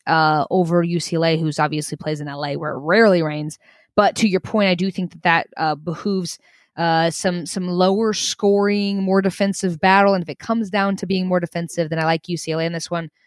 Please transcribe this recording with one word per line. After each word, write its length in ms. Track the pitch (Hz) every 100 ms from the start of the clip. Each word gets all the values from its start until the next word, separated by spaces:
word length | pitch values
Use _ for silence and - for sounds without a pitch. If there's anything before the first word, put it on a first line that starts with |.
| -
uh, 400 | 160 156 151 -
over 320 | 185 170 175
U 160 | 170 170
C 180 | - 165
L 80 | 165
A, 100 | 160
who's 220 | 160 147
obviously 400 | 151 151 147 147
plays 240 | 156 151
in 60 | 147
L 160 | 143 147
A 100 | 143
where 160 | 151
it 60 | 127
rarely 440 | 151 208 220 180
rains. 360 | 151 151 151 - _ _ _
But 220 | - 196 -
to 120 | 220
your 120 | 180
point, 300 | - 214 196
I 40 |
do 160 | 175 190
think 220 | 185 175
that 100 | 160
that, 260 | 175 165 - -
uh, 160 | 156
behooves, 640 | 151 160 156 208 190 175 - _ _ _ -
uh, 320 | 170 165 165
some, 340 | - 190 175
some 240 | - 196 180
lower 460 | 175 190 196 226
scoring, 880 | 208 - - 202 202 202 208 202 196
more 180 | 190 190
defensive 600 | 190 - 196 - 185 160
battle. 340 | 185 196 202
And 80 | 190
if 80 | 170
it 80 | -
comes 320 | - 226 202
down 260 | 202 196 190
to 100 | 180
being 200 | 190 185
more 140 | 180
defensive, 500 | 170 170 170 - 156
then 80 | 160
I 60 |
like 240 | 160 165 -
U 100 | 170
C 140 | -
L 60 | 160
A 40 |
in 80 | 170
this 180 | 165 -
one. 200 | 170 160 -